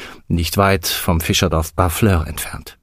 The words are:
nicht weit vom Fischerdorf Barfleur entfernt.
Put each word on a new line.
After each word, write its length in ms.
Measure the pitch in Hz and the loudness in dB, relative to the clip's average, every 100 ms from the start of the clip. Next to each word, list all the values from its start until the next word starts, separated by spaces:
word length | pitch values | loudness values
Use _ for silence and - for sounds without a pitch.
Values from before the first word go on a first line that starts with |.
| - - - | -18 -14 -4
nicht 300 | 85 85 - | -2 0 2
weit 280 | 98 98 - | 2 2 -2
vom 360 | - - 82 | -4 0 0
Fischerdorf 520 | - 101 90 82 80 | 2 2 2 0 -2
Barfleur 540 | - 90 - 110 90 78 | 0 0 2 2 2 0
entfernt. 500 | - - - - - | -6 -10 -12 -16 -20